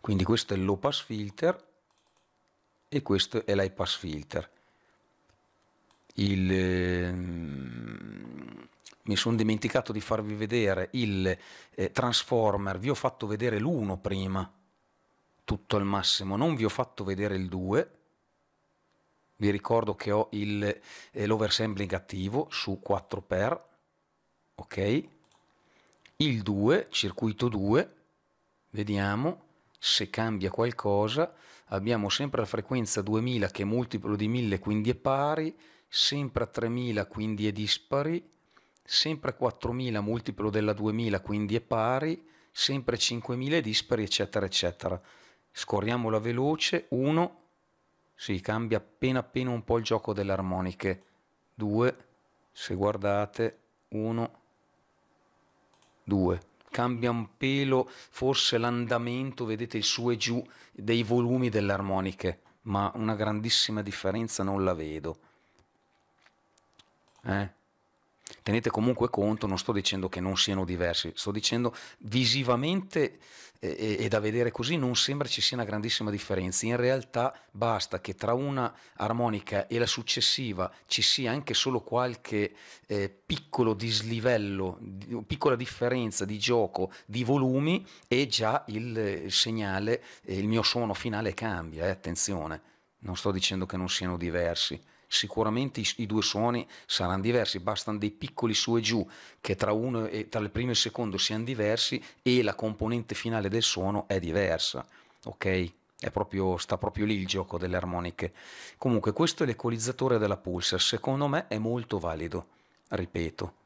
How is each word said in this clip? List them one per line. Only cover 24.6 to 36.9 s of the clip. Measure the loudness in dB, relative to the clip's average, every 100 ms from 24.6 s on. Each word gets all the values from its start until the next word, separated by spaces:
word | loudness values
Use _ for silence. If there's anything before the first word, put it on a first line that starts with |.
| -10 -2 2 0 -2 _ _ _ _ _ _ _ _ _ -20 _
Il | 0 2
due, | 0 2 4 4 2
circuito | -2 -2 -2 -2 0 0
due, | 0 2 2 2 -10 _ _ _ _ _ _ _
vediamo | -6 0 2 2 2 -2 -4 _ _ _ _
se | 0 0 0
cambia | -2 -2 0 -2
qualcosa. | 0 0 0 2 2 2 2 0 -4 -20 -20 -6
Abbiamo | -4 0 0 0
sempre | 0 0 0
la | 0
frequenza | -2 -2 -2 0 0
duemila | 2 0 2 0 -2
che | 0
è |
multiplo | 0 0 -2 -4 -2
di | 0 0
mille, | 0 0 0
quindi | 0 2 2
è |
pari, | 0 0 2 2 0 -2 -6 -20 -20 _
sempre | 0 2 0 -2 -2
a | -2
tremila, | -2 -2 0 0